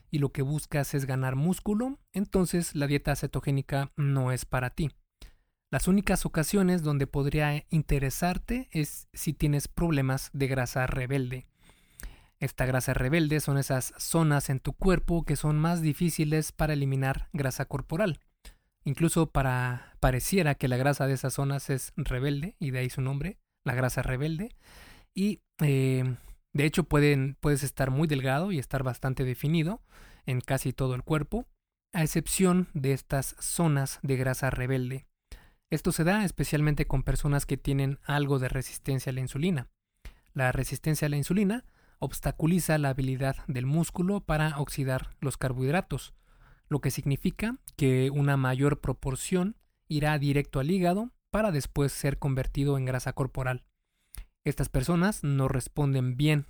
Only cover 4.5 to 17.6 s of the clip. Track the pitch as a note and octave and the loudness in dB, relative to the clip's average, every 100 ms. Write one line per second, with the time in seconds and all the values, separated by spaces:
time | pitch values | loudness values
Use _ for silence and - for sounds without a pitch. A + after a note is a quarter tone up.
4.5 | C3 B2 - C#3 - _ _ - - _ | -4 -4 -4 -6 -6 _ _ -20 -20 _
5.5 | _ _ C3+ - G3 G3 F#3 - - D3+ | _ _ -2 2 2 2 0 0 -2 0
6.5 | G3 F#3 F3+ D3+ C#3+ C#3 C#3+ C#3 D3+ D3 | 2 4 2 0 0 0 -2 0 0 0
7.5 | D3 - D#3+ - D3 C3+ - F3 F3 - | -2 -2 -2 2 0 0 -2 -2 -2 -4
8.5 | A#3+ C4 E3 D3 - - - - D3 D3+ | -6 -4 -4 -4 -6 -16 -8 -6 0 0
9.5 | C#3+ - - F3 D3 C3 C3+ - C#3+ C3+ | 0 -2 -2 0 2 2 -2 -4 -4 -2
10.5 | C3 B2 C3+ B2+ C3+ B2 C#3 B2+ B2+ - | 0 -2 -2 -2 -2 -2 -2 -2 -6 -12
11.5 | _ - _ _ - - - _ _ C#3 | _ -20 _ _ -16 -16 -16 _ _ -6
12.5 | - B2+ B2+ - B2+ B2+ E3+ D3+ D3+ C#3+ | -2 0 0 0 0 2 2 2 2 2
13.5 | C#3 C3+ C3 - - - E3 D#3+ C#3+ - | 0 0 -2 -2 -8 -2 2 4 4 2
14.5 | C3 - - F#3+ F3 - E3+ D3 C#3+ D3+ | -2 -4 0 2 4 2 0 0 0 2
15.5 | D3+ D#3+ F3 D#3 C#3+ F3 - D3+ D#3 D3+ | 2 2 2 0 2 0 2 0 0 -2
16.5 | - D#3 D3 C#3 C3+ C3+ C3+ - E3+ C3+ | -2 -2 0 0 0 0 -2 -4 -4 -2
17.5 | - | -2